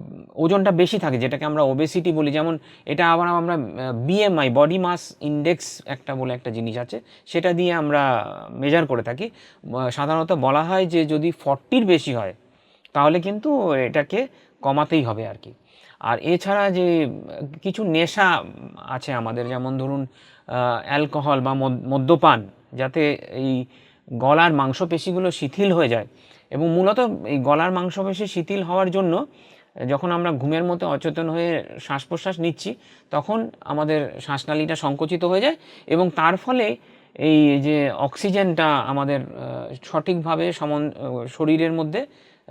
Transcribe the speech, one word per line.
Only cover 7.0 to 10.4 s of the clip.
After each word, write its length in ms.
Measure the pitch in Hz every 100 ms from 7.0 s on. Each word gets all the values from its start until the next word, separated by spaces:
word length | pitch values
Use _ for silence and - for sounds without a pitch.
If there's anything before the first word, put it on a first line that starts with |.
| - - -
সেটা 280 | 170 175
দিয়ে 200 | 175 180
আমরা 520 | 170 147 147 139 120 104 50 -
মেজার 380 | 123 139 165 151
করে 160 | 123
থাকি। 260 | 113 131 226 - - _ - 123
আ, 140 | 127
সাধারণত 400 | 120 143 160 160
বলা 320 | 170